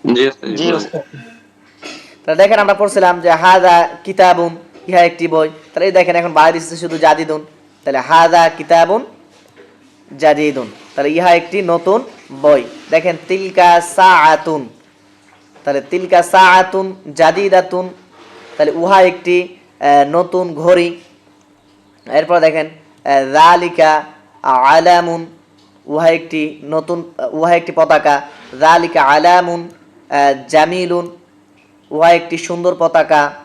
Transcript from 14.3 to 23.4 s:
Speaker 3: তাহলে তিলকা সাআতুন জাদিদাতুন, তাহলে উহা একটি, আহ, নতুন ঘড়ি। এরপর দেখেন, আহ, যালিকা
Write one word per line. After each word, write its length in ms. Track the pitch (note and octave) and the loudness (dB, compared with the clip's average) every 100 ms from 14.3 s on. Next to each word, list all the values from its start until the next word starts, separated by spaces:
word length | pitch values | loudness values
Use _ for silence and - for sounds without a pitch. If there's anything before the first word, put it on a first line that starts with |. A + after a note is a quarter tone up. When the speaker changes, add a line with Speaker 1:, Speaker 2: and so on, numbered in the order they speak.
| D#3 E3 D#3 A#2+ _ _ _ _ _ _ _ _ _ | 2 -4 -8 -10 _ _ _ _ _ _ _ _ _
Speaker 3:
তাহলে 180 | - C#3 | -6 -6
তিলকা 420 | C3+ F3+ F#3 F3+ | -4 -8 0 0
সাআতুন 720 | E3+ F#3+ F#3 F#3 F#3 F#3+ F#3+ F#3 - | 2 4 6 4 2 -4 -8 -12 -16
জাদিদাতুন, 760 | D3 E3 E3+ G3 F#3 F3+ F3+ F#3 - _ _ - - - - | 0 0 2 0 0 0 -8 -10 -16 _ _ -20 -20 -20 -4
তাহলে 140 | D3+ | -4
উহা 300 | D#3+ F3 G3 | -2 2 4
একটি, 560 | F#3 F3+ F3 F3+ F3+ - _ _ | 4 0 -4 -2 -4 -16 _ _
আহ, 80 | C#3+ C#3+ C#3+ | 2 2 2
নতুন 480 | E3 F3+ F#3 F3+ | -2 -2 -4 -6
ঘড়ি। 460 | D3+ E3+ F3+ F3 E3+ _ _ _ _ _ _ _ _ _ _ | -4 2 2 0 -8 _ _ _ _ _ _ _ _ _ _
এরপর 340 | A#2+ C#3 D#3+ F3 | -4 -4 0 2
দেখেন, 260 | D#3+ D#3 | 2 -2
আহ, 680 | D#3 - _ _ - C#3 C3+ | -8 -14 _ _ -2 -2 0
যালিকা 720 | D3 | 4